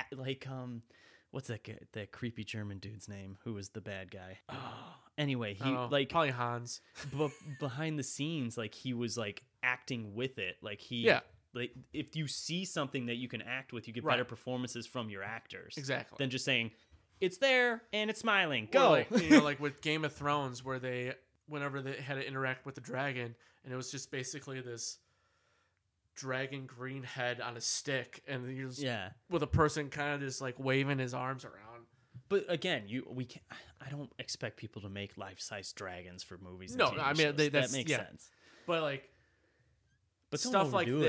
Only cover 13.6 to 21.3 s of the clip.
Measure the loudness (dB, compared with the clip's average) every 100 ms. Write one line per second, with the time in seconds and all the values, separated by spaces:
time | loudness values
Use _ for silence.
13.6 | -6 -8 -6 -2 2 2 2 -4 -4 -2
14.6 | -2 -4 -6 -6 -4 -6 -6 -8 -10 -14
15.6 | -10 -8 -2 -2 -2 -2 0 0 2 2
16.6 | 2 -6 _ -20 _ _ 0 4 4 6
17.6 | 4 2 -2 -2 0 0 4 6 6 2
18.6 | 4 8 10 10 8 4 10 10 10 2
19.6 | -2 -2 0 2 0 0 2 2 2 -4
20.6 | -4 -2 -2 -2 -2 -6 _